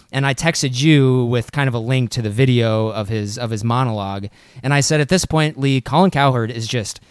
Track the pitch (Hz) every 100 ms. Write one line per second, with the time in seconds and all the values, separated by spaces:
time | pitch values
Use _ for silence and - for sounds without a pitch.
0 | - 131 139 135 160 165 139 123 151 147
1 | 131 127 120 120 - 143 135 117 113 131
2 | 120 - 110 104 131 120 113 110 110 104
3 | 101 110 104 110 120 110 113 120 131 107
4 | 98 98 98 _ _ - 127 143 139 156
5 | 139 185 - 156 151 135 139 135 - 143
6 | 190 147 139 127 113 117 110 123 104 -
7 | _